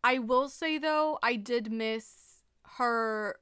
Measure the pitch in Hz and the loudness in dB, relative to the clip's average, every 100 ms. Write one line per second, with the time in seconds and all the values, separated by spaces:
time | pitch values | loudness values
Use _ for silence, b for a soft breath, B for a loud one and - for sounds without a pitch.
0 | 240 262 220 254 277 - 320 311 311 302 | 2 4 4 2 2 -2 -2 0 0 2
1 | 311 302 233 240 208 240 220 226 220 226 | 2 0 0 0 0 -2 -2 -4 -2 -4
2 | - - - - _ _ - - 240 233 | -6 -12 -14 -16 _ _ -14 -2 0 2
3 | 226 214 208 - | 0 -2 -4 -6